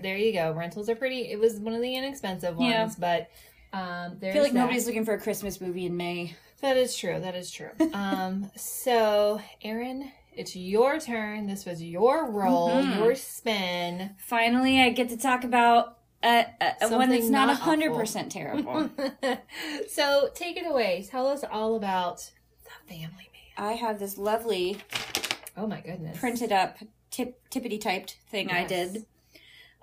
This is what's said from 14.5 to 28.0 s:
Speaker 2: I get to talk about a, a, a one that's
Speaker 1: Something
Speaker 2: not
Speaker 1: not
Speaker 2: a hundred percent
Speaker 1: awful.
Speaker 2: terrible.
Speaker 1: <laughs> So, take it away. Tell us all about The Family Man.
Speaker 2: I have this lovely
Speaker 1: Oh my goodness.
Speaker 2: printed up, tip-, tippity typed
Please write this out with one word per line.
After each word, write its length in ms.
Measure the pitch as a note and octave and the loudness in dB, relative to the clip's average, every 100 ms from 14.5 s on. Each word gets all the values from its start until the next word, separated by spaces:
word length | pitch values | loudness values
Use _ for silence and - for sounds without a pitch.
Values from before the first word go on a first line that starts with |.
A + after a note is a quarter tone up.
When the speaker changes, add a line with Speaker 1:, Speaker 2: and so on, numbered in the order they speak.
| B3 C4 C4 | 4 4 6
Speaker 2:
I 80 | B3+ | 6
get 200 | A#3+ A#3+ | 4 -2
to 80 | A#3 | 0
talk 260 | C4+ B3 | 0 0
about 540 | B3 A#3+ A#3+ A#3 - - _ _ | 2 6 8 6 4 -4 _ _
a, 220 | A3+ A#3 A3+ - | 4 4 4 0
a, 120 | F3 - | -2 2
a 80 | A3+ | 2
one 200 | A3+ B3+ | 4 6
that's 140 | B3 | 4
Speaker 1:
Something 80 | A3+ | 4
Speaker 2:
not 160 | C4+ C4+ | 4 4
Speaker 1:
not 20 | |
Speaker 2:
a 60 | C#4 | 4
hundred 380 | E4 D#4 D#4 | 2 2 2
percent 420 | A#3 A3 G3 - F#3 | 0 -2 -4 -8 -8
Speaker 1:
awful. 540 | D3 C#4+ C4+ C#4+ D4+ | -6 -4 -2 -2 -2
Speaker 2:
terrible. 500 | - C4+ - C4+ B3 - | -4 -6 -4 -2 -4 -6
Speaker 1:
<laughs> 400 | - D#4+ D4 - | -12 -8 -8 -4
So, 400 | - C#4+ C#4+ C#4 | 0 4 4 4
take 240 | - F4 E4+ | 0 -6 -4
it 80 | E4+ | 0
away. 400 | C#4 G3+ F3+ G3+ | 0 2 0 -4
Tell 180 | C4 C4 | -2 0
us 160 | C#4+ | 0
all 320 | C#4 G#3 A3 A3+ | -4 -2 -2 0
about 560 | G3 F#3 F3+ - - _ _ _ | 0 0 -2 -4 -12 _ _ _
The 300 | - - - | -20 -20 -18
Family 140 | E3+ D#3+ F#3+ - | -14 -14 -16 -20
Man. 340 | - - - G3+ | -20 -16 -8 -4
Speaker 2:
I 40 | |
have 260 | A#3 A#3 G#3 | -2 -4 -4
this 180 | G3 G3 | -6 -4
lovely 600 | G3+ A3 A#3 F#3+ F3+ G3+ - - - - - - - - | 0 0 0 0 0 -4 -8 -10 -6 -6 -4 -6 -8 -8
Speaker 1:
Oh 120 | G#3+ | -8
my 140 | E3 | -8
goodness. 360 | - F#3 D#3 D#3+ | -10 -12 -10 -6
Speaker 2:
printed 320 | B3 A#3+ A#3+ | -4 -2 0
up, 260 | G3 F3+ - G#3+ _ _ | 2 0 -4 -20 _ _
tip-, 280 | - B3 - _ | -8 -8 -8 _
tippity 280 | B3+ A#3 G#3 | -8 -6 -4
typed 380 | G#3+ F#3+ | -4 -4